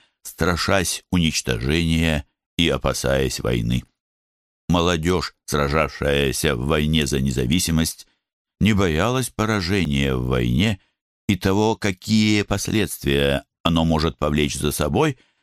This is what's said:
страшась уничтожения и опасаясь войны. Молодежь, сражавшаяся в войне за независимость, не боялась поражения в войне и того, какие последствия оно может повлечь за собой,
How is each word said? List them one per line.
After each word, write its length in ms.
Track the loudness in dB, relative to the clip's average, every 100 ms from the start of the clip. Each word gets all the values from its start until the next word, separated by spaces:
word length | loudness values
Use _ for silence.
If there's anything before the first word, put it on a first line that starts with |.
| _ _
страшась 840 | -20 -4 -2 0 0 0 0 -6 -2
уничтожения 1160 | 0 2 0 -2 -2 0 0 2 2 2 0 -4 _ _ 0
и 120 | 0
опасаясь 720 | 2 -2 -2 0 0 0 -2
войны. 440 | -2 -2 0 -2 -4 _ _ _ _ _ _ _ -2
Молодежь, 680 | 0 2 0 0 -2 -2 -10
сражавшаяся 1120 | -6 -2 0 0 -2 -2 -2 0 0 0 -2 0
в 100 | 0
войне 400 | 0 2 2 0
за 140 | 0
независимость, 840 | 0 -2 0 0 0 0 0 -4 -16 _ _ _ _ _
не 140 | 2
боялась 580 | 2 2 2 0 0 -4
поражения 840 | -4 -2 0 0 0 0 0 0
в 140 | -2 0
войне 520 | 0 0 2 0 -2 _ _ _ _ -4
и 80 | 0
того, 400 | 0 2 2 0
какие 680 | -2 -4 0 2 4 2
последствия 1000 | 0 -4 -2 -2 -2 -4 -2 0 0 -2 -6 _
оно 220 | -2 0
может 320 | 2 2 0 -2
повлечь 400 | -2 0 0 -2
за 160 | -4
собой, 460 | -2 -2 0 0 -2 _ _